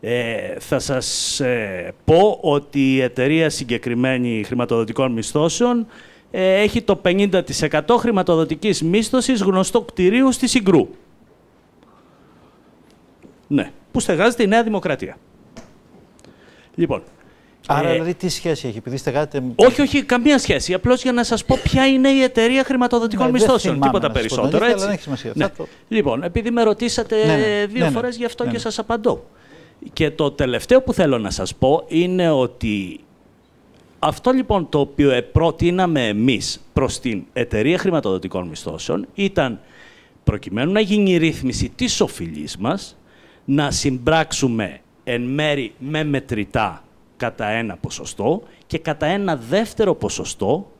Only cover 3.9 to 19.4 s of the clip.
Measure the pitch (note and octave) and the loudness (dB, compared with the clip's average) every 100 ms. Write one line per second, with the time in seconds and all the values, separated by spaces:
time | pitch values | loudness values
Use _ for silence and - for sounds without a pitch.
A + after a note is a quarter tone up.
3.9 | A#2+ C3 B2+ B2 A2+ G#2 B2 A#2+ A#2 A2 | 0 0 0 -2 -4 -4 -4 0 0 -2
4.9 | A#2+ C3 A#2 G#2+ D3 D#3+ - A#3+ A#3+ A3 | 0 -2 -2 -2 0 0 2 0 0 -4
5.9 | - - - _ F#3 F#3+ F#3+ G#3 B2+ - | -12 -20 -20 _ -2 2 4 2 0 0
6.9 | G3 F#3 F#3 G3+ F#3 F3 C3 D#3 D3+ D3+ | 0 2 2 2 2 -2 -4 0 -2 2
7.9 | A#3+ A3+ G#3 F3+ D#3+ D#3+ D#3+ G#3+ F3 D#3+ | 2 2 0 2 2 2 -2 -2 0 2
8.9 | G3 A3 C4 A#3+ B3 G3 F#3 F#3+ A#3+ - | 0 2 0 0 0 2 2 2 0 -2
9.9 | - F3+ A#3 C4 B3 B3+ B3+ G3 E3 - | 2 2 4 4 2 0 2 4 4 4
10.9 | - _ _ _ _ _ _ _ _ _ | -4 _ _ _ _ _ _ _ _ _
11.9 | _ _ _ _ _ _ _ _ _ _ | _ _ _ _ _ _ _ _ _ _
12.9 | _ _ _ - _ _ C#3+ F#2 - _ | _ _ _ -20 _ _ -2 -2 -10 _
13.9 | C3+ - E3 G#3+ A#3+ G#3 A3+ A3+ G#3 E3+ | -4 0 2 2 2 2 4 2 -2 -2
14.9 | C#3 - - _ _ - - - - _ | -6 -6 -14 _ _ -20 -20 -20 -20 _
15.9 | - _ _ - - - _ _ - E3 | -20 _ _ -20 -20 -20 _ _ -4 -2
16.9 | A2 - _ - _ _ _ - C#3+ E3 | -2 -8 _ -20 _ _ _ -2 0 2
17.9 | E3 E3 F3 F#3 - E3+ D3+ B2+ G#2+ B2 | 0 -2 -4 -4 -4 -4 -4 -6 -10 -8
18.9 | C3 C3+ B2+ D3+ C#3+ | -6 -4 -2 -2 -4